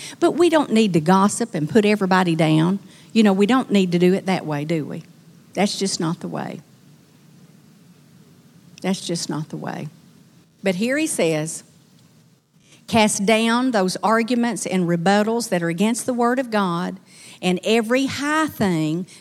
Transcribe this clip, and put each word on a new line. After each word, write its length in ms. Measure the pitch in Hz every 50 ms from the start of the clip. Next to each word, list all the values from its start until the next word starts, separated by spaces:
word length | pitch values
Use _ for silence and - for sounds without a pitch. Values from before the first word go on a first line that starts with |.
| - - - -
But 120 | 330 339
we 180 | - 277 349 339
don't 240 | 320 311 262 - 220
need 180 | 220 220 208
to 80 | 165 170
gossip 560 | 151 175 190 185 190 208 - - 233 - -
and 140 | 165 151 147
put 160 | - 233 208
everybody 500 | 208 214 208 196 180 190 185 190 175 165
down. 440 | 160 165 156 156 160 160 175 196 196 - - - - - - -
You 100 | 226 220
know, 80 | 208
we 140 | 190 190 208
don't 260 | 190 247 262 233 -
need 220 | 202 202 185 180 170
to 60 | 175
do 140 | 180 180 185
it 120 | 196 -
that 200 | 185 185 - -
way, 200 | 156 151 143 147
do 180 | 156 175 160 139
we? 200 | - - 170 - - - - - - - - - _ -
That's 240 | 180 202 202 - -
just 240 | 196 190 - -
not 180 | 180 160 175 -
the 80 | - 175
way. 320 | 165 147 - - - - - _ _ _ _ _ - _ _ _ _ _ _ - - - - - - _ _ _ _ _ _ _ - _ - _ _ - - _ - _ - _ _ - - - - -
That's 180 | - 180 196 -
just 300 | - - 170 170 - -
not 180 | 160 147 156 -
the 100 | - 151
way. 300 | - - - - - 156 - - - - - - - _ _ _ _ _ _ _ -
But 120 | 196 185
here 220 | 180 226 247 262 302
he 100 | 320 302
says, 560 | - - 202 165 160 151 151 160 - - - _ _ _ _ _ _ _ _ _ _ _ _ _ _ _ _ _ _ _ _ _ - - _ -
"Cast 380 | - 233 214 208 - - 202
down 460 | 196 226 220 226 226 226 240 254 262
those 240 | 233 208 185 185 175 - -
arguments 600 | 190 220 226 233 220 254 240 240 240 226 - -
and 220 | - - 185 180 170
rebuttals 600 | 175 170 165 190 202 208 208 220 226 233 226 -
that 140 | 190 175 170
are 60 | 170
against 360 | 165 170 202 220 233 226 -
the 80 | - 254
word 260 | 233 240 240 247 254
of 120 | 269 233
God, 480 | 214 208 196 180 170 170 180 185 185 - - _ - - - - - -
and 180 | - 180 180 180 -
every 420 | 190 220 233 220 220 247 262 269
high 420 | 262 208 - 277 294 302 311 320 294
thing 600 | - - 226 190 175 156 156 151 156 175 185 - - -